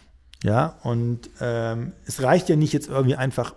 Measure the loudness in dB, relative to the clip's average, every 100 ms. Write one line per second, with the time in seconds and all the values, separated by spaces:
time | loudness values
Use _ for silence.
0 | -20 -20 _ -6 0 2 0 -4 -4 -2
1 | -2 -4 -8 -8 -4 -2 -4 -4 -8 -12
2 | -10 -2 2 2 4 2 4 0 -2 0
3 | 2 2 -2 -2 -6